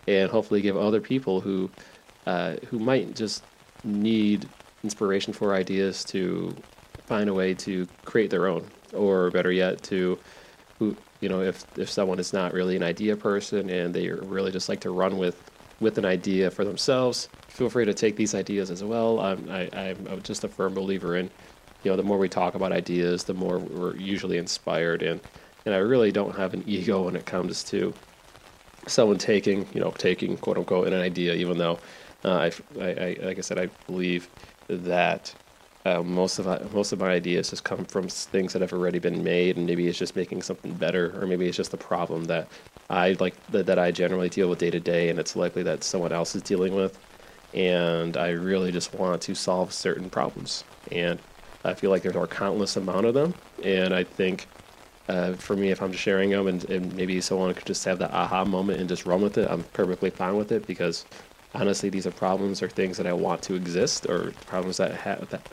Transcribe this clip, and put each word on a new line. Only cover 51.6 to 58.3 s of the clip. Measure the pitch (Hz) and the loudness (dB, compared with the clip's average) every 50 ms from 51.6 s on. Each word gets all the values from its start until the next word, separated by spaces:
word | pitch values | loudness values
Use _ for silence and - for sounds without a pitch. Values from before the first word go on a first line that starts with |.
| - | -4
I | 92 92 | -4 -2
feel | - - 98 | 0 2 4
like | 95 90 - | 4 4 2
there | - - | 0 0
are | 87 87 | 0 -2
countless | 87 - - 101 98 87 107 98 95 - | -2 -2 -2 -2 0 0 0 0 0 -2
amount | 104 95 95 90 92 107 | -2 -2 0 0 2 2
of | 117 120 | 4 4
them, | 139 147 175 180 - - - - - - | 4 2 2 -2 -6 -12 -18 -14 -6 0
and | 95 95 92 92 92 92 | 2 2 4 4 2 2
I | 92 90 | 0 0
think, | - - - 98 92 95 - - - - - - - - - - - - - - | -2 -2 0 0 0 0 -2 -6 -14 -20 -20 -20 -20 -20 -20 -20 -20 -20 -12 -6
uh, | - 95 90 90 90 92 | -2 0 0 0 0 -2
for | 92 - - 104 | -4 -4 -2 0
me, | 98 98 98 | 2 2 2
if | 92 - | 2 0
I'm | 98 92 92 | -2 -4 -4
just | 87 - | -2 0
sharing | 107 98 95 95 98 | 2 4 4 4 4
them, | 98 101 98 | 4 2 2
and, | 98 92 90 - - | 2 0 0 -2 -2
and | 95 92 92 90 87 | -2 -2 -2 -4 -4
maybe | 95 95 92 92 92 | -4 -2 0 0 -2
someone | 87 - 95 92 92 92 90 | 0 0 0 2 2 0 0
could | - - | -2 -4
just | - 98 - - | -6 -4 -2 0
have | 95 92 90 | 0 0 0
that | 90 - | -2 -2
aha | - 87 87 - | 0 0 0 2